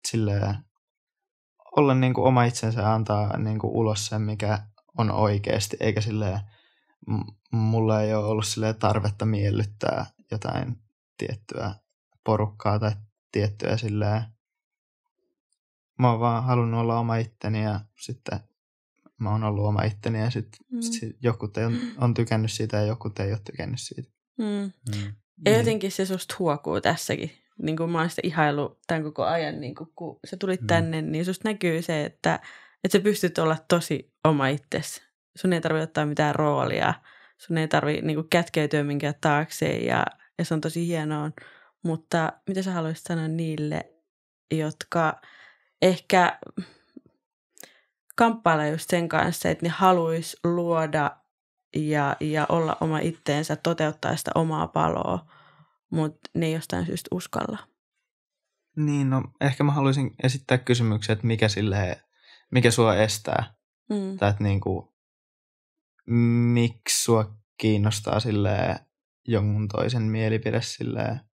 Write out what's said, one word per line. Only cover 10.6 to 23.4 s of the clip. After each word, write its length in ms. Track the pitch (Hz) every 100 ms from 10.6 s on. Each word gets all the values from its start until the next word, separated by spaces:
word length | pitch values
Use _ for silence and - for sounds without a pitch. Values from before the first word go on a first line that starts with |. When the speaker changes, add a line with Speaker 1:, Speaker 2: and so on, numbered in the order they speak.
| - 120 _ _ _ _
Speaker 1:
tiettyä 580 | - 104 - - - - _ _ _ _ -
porukkaa 540 | 107 107 - 107 104
tai 120 | 110 101 - _ _
tiettyä 460 | 98 104 101 85 107
silleen. 440 | 110 104 104 107 110 _ _ _ _ _ _ _ _ _ _ _ _ _ _ _ _ -
Mä 120 | 127
oon 80 | 113
vaan 240 | 120 117
halunnut 360 | 127 123 117 117
olla 200 | 117 117
oma 160 | 117 113
itteni 480 | 113 _ - 110
ja 160 | 107 104 107 _
sitten 400 | - - - 101 - _ _ _ _ _ _ _
mä 120 | 107
oon 120 | 107
ollut 220 | 110 101 104
oma 180 | 104
itteni 360 | 110 - 113 113
ja 80 | 110
sit, 180 | 123 - - _
Speaker 2:
Mm. 100 | 247
Speaker 1:
sit 360 | 233 233 117 -
jotkut 360 | - - 104 -
ei 80 | 117
on, 120 | 117 240 208
on 160 | 123
tykännyt 380 | 117 117 110 110
siitä 260 | - 110 107
ja 60 | 107
jotkut 340 | 110 - 101
ei 120 | 98
oo 60 | 101